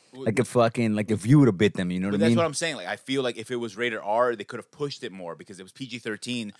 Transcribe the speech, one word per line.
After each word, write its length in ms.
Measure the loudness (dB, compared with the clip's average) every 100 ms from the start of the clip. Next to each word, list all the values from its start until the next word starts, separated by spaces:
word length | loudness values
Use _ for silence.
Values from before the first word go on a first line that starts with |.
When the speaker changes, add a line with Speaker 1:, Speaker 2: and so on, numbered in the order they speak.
| _
Speaker 1:
Well, 100 | -10 -2
Speaker 2:
like 120 | -2
a 60 |
fucking, 500 | 2 4 2 2 0
like, 160 | 0 0
if 160 | -2 6
you 140 | 8
would 80 | 8
have 100 | 6
bit 160 | 2
them, 160 | 2 -2
you 80 | -2
know 80 | -2
what 60 |
Speaker 1:
But 40 | 2
Speaker 2:
I 20 |
Speaker 1:
that's 80 | 4
Speaker 2:
mean? 60 | 4
Speaker 1:
what 100 | 2
I'm 80 |
saying. 220 | -2 -4 -4
Like, 100 | -6
I 80 |
feel 300 | -8 -4 -2
like 120 | -2 -4
if 140 | -6
it 60 | -6
was 200 | -6 -4
rated 220 | -2 -2
R, 360 | 0 2 2 0
they 80 |
could 140 | -6 -12
have 100 | -14
pushed 320 | -8 -8 -6
it 80 | -10
more 240 | -10 -12
because 240 | -12 -16 -18
it 60 |
was 80 | -18
P 140 | -14 -12
G 100 | -10
thirteen. 500 | -8 -8 -6 -6
They 40 | -8